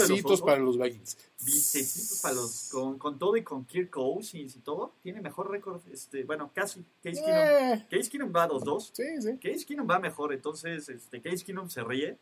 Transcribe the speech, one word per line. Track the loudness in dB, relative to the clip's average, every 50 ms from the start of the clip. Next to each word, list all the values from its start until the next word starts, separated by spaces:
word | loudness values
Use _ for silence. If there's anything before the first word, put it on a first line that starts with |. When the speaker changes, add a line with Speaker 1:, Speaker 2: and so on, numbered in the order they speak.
| 8 6
Speaker 1:
Vistecitos | 6 4 4 4
Speaker 2:
osos. | 4 6 6
Speaker 1:
para | 6 6 6
los | 6 4 4 4
Vikings. | 2 0 0 -4 -10 -14 -14 -14 -18 _ _ -4 0
Speaker 2:
Vistecitos | 2 4 4 4 4 2 0 0 -2 -2 -4 -4 -4 -4 -2
para | -2 0 0
los, | 0 -2 -4 -6 -8 -8 -6
con, | -4 -2 -2 -2 -4 -4
con | -6 -6 -4 0
todo | 2 2 2
y | 2
con | 2 -2 -8 -10 -10
Kirk | -4 -4 -4 -4 -2
Cousins | -2 -2 -2 0 -2 -2 -6 -10 -10 -12 -12 -14 -14
y | -12
todo, | -8 -6 -6 -6 -6 -8 -10 _
tiene | -14 -12 -10 -10
mejor | -10 -8 -8 -6 -6 -4
récord, | -6 -6 -6 -8 -10 -10 -12 -16
este, | -16 -16 -14 -10 -8 -6 -6
bueno, | -4 -6 -6 -8 -6 -4
casi, | -4 -4 -4 -4 -10 -16 _ _ _ -10
Case | -8 -6 -2
Keenum. | 2 4 4 6 6 8 6 6 6 4 2
Speaker 1:
Eh. | 0 0 -2
Speaker 2:
Case | -2 -2 0 -2
Keenum | -4 -4 -4 2 4
va | 4 4
dos | 4 2 0 0
dos. | 0 -2 -2 -4 -6 -8
Speaker 1:
Sí, | -6 -6 -4 -4 -4
sí. | -2 -4 -4
Speaker 2:
Case | -4 -4 -4 -4 -4 -6
Keenum | -6 -6 -2 0 2
va | 2 2
mejor, | 2 -2 -4 -4 -4 -4
entonces, | -4 -4 -4 -6 -6 -6 -6 -8 -8 -8 -8 -12
este, | -14 -16 -16 -14 -14 -10
Case | -6 -4 -4 -4 -4
Keenum | -6 -8 -8 -8 -8
se | -8 -6 -4
ríe | -2 -2 -2 -2 -2 -4 -8